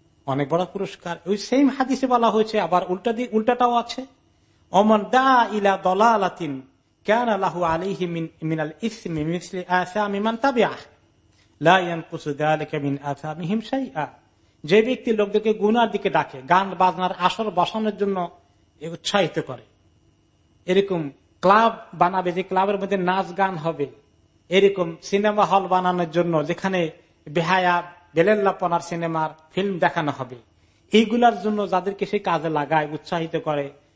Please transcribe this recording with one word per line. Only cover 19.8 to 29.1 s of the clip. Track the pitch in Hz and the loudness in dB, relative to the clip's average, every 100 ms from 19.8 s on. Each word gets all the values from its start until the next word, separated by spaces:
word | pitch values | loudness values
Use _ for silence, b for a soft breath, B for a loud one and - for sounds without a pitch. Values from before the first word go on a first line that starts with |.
| _ _ _ _ _ _ _ _ - | _ _ _ _ _ _ _ _ 0
এরকম | 190 196 175 143 - _ _ | 0 2 -4 -6 -12 _ _
ক্লাব | 180 214 226 220 - | 4 6 4 -2 -12
বানাবে, | 160 175 190 180 | 0 2 2 -2
যে | 175 | -4
ক্লাবের | 185 190 196 202 | -2 0 0 -2
মধ্যে | 196 196 | -2 -2
নাচ | 180 190 175 180 | 0 -2 -4 -2
গান | 190 180 | -2 -2
হবে, | 165 147 135 - _ _ _ _ _ | -6 -4 -6 -8 _ _ _ _ _
এরকম | 185 202 196 165 165 | 4 4 2 -4 -6
সিনেমা | - 196 208 208 170 | -4 0 2 2 4
হল | 196 185 | 2 2
বানানোর | 185 185 180 170 | 0 2 0 0
জন্য, | 165 170 160 147 | 0 0 0 -2
যেখানে | 170 196 185 160 - _ _ - | -4 -2 -2 -2 -6 _ _ -6
বেহায়া | 160 165 185 180 175 165 - _ | -4 0 2 2 0 -4 -16 _
বেলেল্লাপনার | 156 185 214 196 - 175 170 | 0 2 4 0 0 -2 -2
সিনেমার | - 170 165 | -4 -6 -4